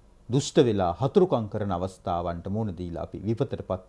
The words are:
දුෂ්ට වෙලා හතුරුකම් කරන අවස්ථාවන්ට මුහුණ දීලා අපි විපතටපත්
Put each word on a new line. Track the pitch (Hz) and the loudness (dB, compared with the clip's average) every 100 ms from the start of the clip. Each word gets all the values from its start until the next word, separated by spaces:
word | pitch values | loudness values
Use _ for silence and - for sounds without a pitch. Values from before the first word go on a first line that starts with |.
| - - - | -20 -20 -2
දුෂ්ට | 123 139 - | -2 4 4
වෙලා | 127 104 90 | 6 4 2
හතුරුකම් | 85 131 - 180 131 107 | 0 2 4 4 2 -2
කරන | 107 101 | -4 -2
අවස්ථාවන්ට | 87 95 - - 87 87 87 95 | -2 -2 -6 -4 -2 -2 -6 -4
මුහුණ | 104 110 85 | -4 -4 -6
දීලා | 87 82 | -8 -8
අපි | 82 - | -8 -6
විපතටපත් | 92 113 127 - 98 92 | -4 -2 -2 -4 -6 -6